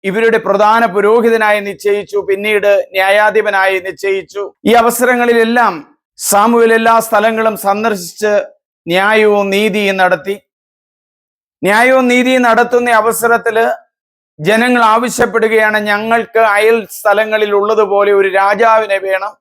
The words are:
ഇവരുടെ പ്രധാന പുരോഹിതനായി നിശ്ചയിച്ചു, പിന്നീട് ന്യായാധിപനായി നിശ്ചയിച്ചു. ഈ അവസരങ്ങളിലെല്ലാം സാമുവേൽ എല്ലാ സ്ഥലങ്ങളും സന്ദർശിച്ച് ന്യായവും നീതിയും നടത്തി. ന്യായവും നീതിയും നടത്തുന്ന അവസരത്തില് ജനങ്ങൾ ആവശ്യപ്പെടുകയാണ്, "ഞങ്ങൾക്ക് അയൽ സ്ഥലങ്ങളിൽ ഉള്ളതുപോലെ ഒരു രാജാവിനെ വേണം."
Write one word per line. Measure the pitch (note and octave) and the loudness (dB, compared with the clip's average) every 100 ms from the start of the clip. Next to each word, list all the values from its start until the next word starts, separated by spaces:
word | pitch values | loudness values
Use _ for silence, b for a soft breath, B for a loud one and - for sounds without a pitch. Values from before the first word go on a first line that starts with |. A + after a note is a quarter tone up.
ഇവരുടെ | G3 G3 A3+ A3 | -4 -2 0 0
പ്രധാന | G#3 G3+ G#3 A3+ A3+ | 0 0 2 2 0
പുരോഹിതനായി | F#3+ G3+ A#3 A#3 A3+ G#3+ G#3 | 0 2 2 2 0 0 0
നിശ്ചയിച്ചു, | G3+ G3+ G#3 G#3 G3 G3+ F#3+ | -4 -6 -4 -4 -4 -6 -4
പിന്നീട് | F#3+ G#3 G#3 G3+ G3 - | -4 -2 0 2 0 -2
ന്യായാധിപനായി | F#3+ F#3+ G#3 G#3+ G#3+ G#3 G3 F#3+ F#3+ | -2 0 2 2 0 -2 -2 0 -2
നിശ്ചയിച്ചു. | F#3 E3+ G3 G3 E3 G3+ G3 _ | -6 -8 -4 -4 -6 -12 -12 _
ഈ | G3+ | 2
അവസരങ്ങളിലെല്ലാം | A#3 A#3 A#3 B3 B3 A#3+ A#3 A3+ A#3+ A3+ E3 C#3+ _ _ - | 2 2 0 -2 0 0 0 0 0 0 -4 -14 _ _ -12
സാമുവേൽ | - G3+ A3 A#3 A3+ | -2 0 2 2 2
എല്ലാ | A3+ A3+ A3+ | 2 2 0
സ്ഥലങ്ങളും | A3 G#3+ A3 A3 A3+ G#3 | 0 0 0 -2 -4 -2
സന്ദർശിച്ച് | G3 G3+ A3+ G3+ F3 - G#3+ G#3 - _ _ _ E3 | -4 -2 -2 -6 -10 -6 -2 -2 -4 _ _ _ -4
ന്യായവും | F3+ G3 A3 G#3+ G#3 G3 | -2 0 2 2 0 0
നീതിയും | G3 G#3+ G#3 G3 F#3+ | -2 -2 -2 -2 0
നടത്തി. | F#3 F3+ F#3 G3+ _ _ _ _ _ _ _ _ _ _ _ _ | 0 0 -4 -12 _ _ _ _ _ _ _ _ _ _ _ _
ന്യായവും | F#3 G#3 B3 C4 B3 | 0 2 2 2 2
നീതിയും | B3 B3 B3+ | 2 2 2
നടത്തുന്ന | A#3+ A3+ A#3+ B3 A#3+ | 2 2 2 0 2
അവസരത്തില് | A3+ A3+ - A#3 A#3 A#3 A3 A3+ - _ _ _ _ _ - | 0 0 -2 0 0 0 0 -2 -4 _ _ _ _ _ -6
ജനങ്ങൾ | D#3 A3 B3 B3 | -2 0 2 2
ആവശ്യപ്പെടുകയാണ്, | A3+ A3 A#3+ - A#3+ A3+ A3 A3 G#3+ G#3+ | 2 0 -2 -2 -2 0 0 2 0 -2
"ഞങ്ങൾക്ക് | G#3 G#3 A3 A#3 G#3 A3+ | -2 -4 0 -2 -2 0
അയൽ | A3 G3+ A3 A#3 G3 | 2 2 2 0 -4
സ്ഥലങ്ങളിൽ | - G#3+ G3+ A3 G#3+ G#3 | -4 0 0 0 -2 0
ഉള്ളതുപോലെ | G3+ G#3 A3 G#3 G3+ G3+ | 0 0 0 0 0 2
ഒരു | G3+ G3 | 2 2
രാജാവിനെ | F#3+ G3 G#3 A3+ A3 G#3+ G3 | 0 0 2 2 2 0 -4
വേണം." | F#3+ F#3+ G3+ - | -2 -4 -6 -14